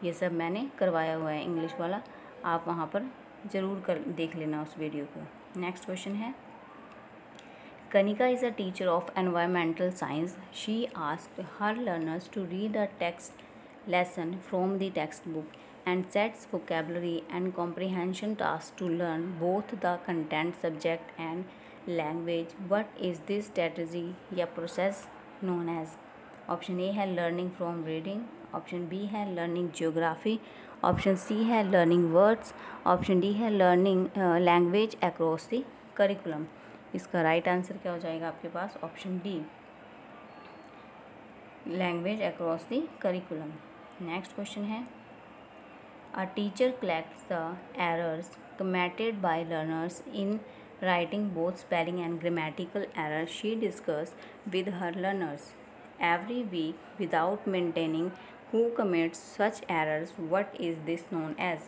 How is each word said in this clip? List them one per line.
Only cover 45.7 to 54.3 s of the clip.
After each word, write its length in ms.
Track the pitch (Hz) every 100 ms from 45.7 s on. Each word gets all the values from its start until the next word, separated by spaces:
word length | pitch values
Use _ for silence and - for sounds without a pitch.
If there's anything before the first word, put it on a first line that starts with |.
| - - - - -
a 20 |
teacher 400 | 190 - 208 190
collects 720 | 254 254 196 165 165 - -
the 220 | 180 165 180 - -
errors 580 | 175 170 170 160 180 - - -
committed 600 | 190 185 180 175 220 214
by 20 |
learners 920 | 185 165 165 165 156 160 170 180 - 226
in 240 | 196 214 - - - -
writing 540 | 185 175 170 202 208 170
both 180 | 165 185
spelling 520 | - 175 165 180 170
and 120 | 170
grammatical 560 | 170 170 156 147 180 202
errors। 640 | 165 - 156 151 165 -
She 220 | 214 226
discuss 440 | 214 - - 151 165 - -